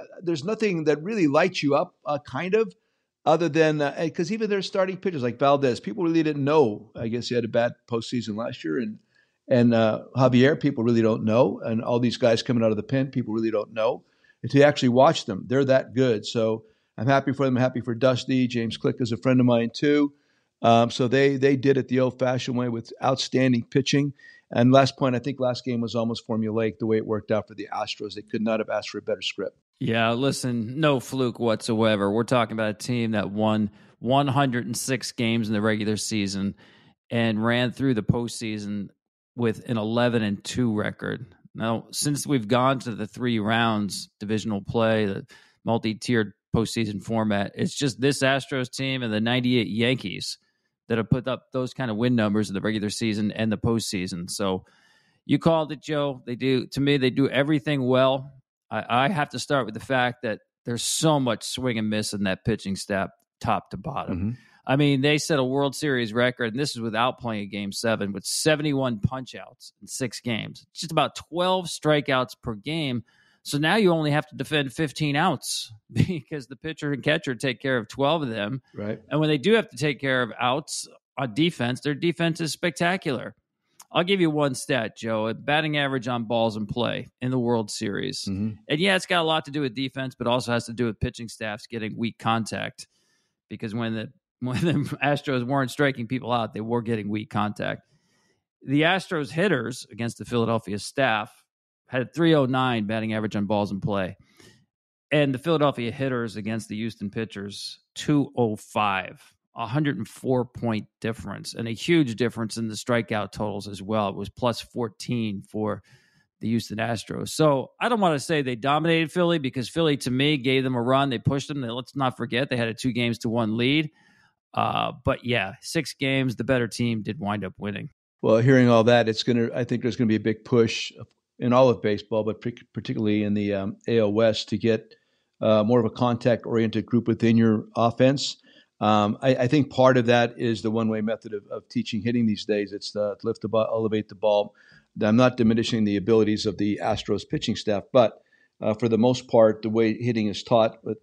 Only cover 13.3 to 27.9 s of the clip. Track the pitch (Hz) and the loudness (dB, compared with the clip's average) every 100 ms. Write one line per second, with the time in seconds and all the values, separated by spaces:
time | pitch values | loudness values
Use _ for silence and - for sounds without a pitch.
13.3 | 110 113 107 107 113 113 170 _ _ _ | -2 -2 -2 -4 -2 -2 -2 _ _ _
14.3 | _ - 139 143 143 127 123 151 - - | _ 0 6 6 6 2 6 6 4 -4
15.3 | 95 - 131 131 131 107 113 127 107 - | -8 -2 0 4 2 2 0 2 0 -2
16.3 | 120 110 110 - _ _ - 117 139 139 | 0 0 -2 -6 _ _ -6 2 2 2
17.3 | 131 135 127 127 123 117 117 131 127 - | 0 0 2 0 -2 -6 0 2 2 0
18.3 | 131 123 123 113 - 127 - 117 113 131 | 0 0 0 -4 -2 -4 -2 -2 0 2
19.3 | 127 123 117 117 - 147 147 143 _ _ | 4 6 4 2 0 2 4 2 _ _
20.3 | _ _ _ 117 117 117 - 123 131 139 | _ _ _ 6 6 6 2 2 4 4
21.3 | 139 135 143 135 135 - 127 127 - 123 | 4 2 4 4 2 2 0 0 0 -2
22.3 | 127 135 123 123 113 - - 131 131 - | 0 -2 -2 -2 -4 -8 -4 -2 0 0
23.3 | 131 131 120 - 143 131 143 143 - - | 2 4 4 2 0 2 0 0 -6 -20
24.3 | - _ 117 123 135 131 - 135 120 139 | -20 _ 4 6 8 6 2 0 0 -4
25.3 | 127 127 120 131 120 113 117 113 117 - | -2 -2 -2 -4 -4 -2 -2 -2 -4 -4
26.3 | 110 110 110 113 110 110 110 104 107 - | -4 -2 0 -2 -2 0 0 0 -6 0
27.3 | 107 - 104 101 101 104 | -2 -2 -12 -10 -8 -8